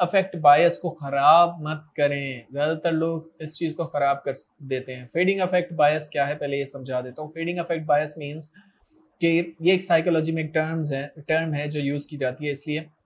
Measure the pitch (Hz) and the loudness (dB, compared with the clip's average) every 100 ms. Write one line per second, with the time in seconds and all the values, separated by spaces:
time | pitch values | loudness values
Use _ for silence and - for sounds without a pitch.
0 | 170 196 190 165 151 147 175 170 175 - | 0 0 0 2 6 8 6 2 -6 -8
1 | 147 139 143 165 170 170 151 156 - - | -6 2 6 8 6 0 -8 -8 -8 -2
2 | 143 143 139 123 117 135 151 160 170 160 | 0 0 -6 -8 -10 -4 -2 0 0 0
3 | 165 165 156 - 156 - 165 151 156 147 | 0 -4 -8 -12 -12 -6 -6 -4 -4 0
4 | 139 139 - 131 - _ 139 131 127 127 | 0 0 -2 -8 -10 _ -6 -6 -6 -12
5 | 123 165 180 196 185 185 175 160 147 156 | -8 -2 0 2 2 0 -2 2 2 2
6 | 151 147 143 147 143 139 139 135 127 127 | -2 -2 -2 -2 -4 -4 -4 -8 -6 -6
7 | 127 127 151 165 165 180 170 160 156 147 | -6 -10 -12 -6 -6 -4 -4 -4 0 0
8 | 151 160 143 156 151 - _ _ _ _ | 0 -6 -10 -10 -14 -20 _ _ _ _
9 | _ - 170 165 170 - 165 185 - 165 | _ -2 2 2 0 -2 2 2 4 2
10 | 170 160 156 160 156 156 156 165 151 135 | 4 2 2 -2 -2 -2 -2 -2 -2 -4
11 | 143 - 147 160 165 147 147 147 139 147 | -6 -10 -2 0 0 -2 -4 -2 -2 -2
12 | 143 147 131 127 147 139 - 147 160 _ | -6 -4 -4 -4 -6 -6 -4 -6 -6 _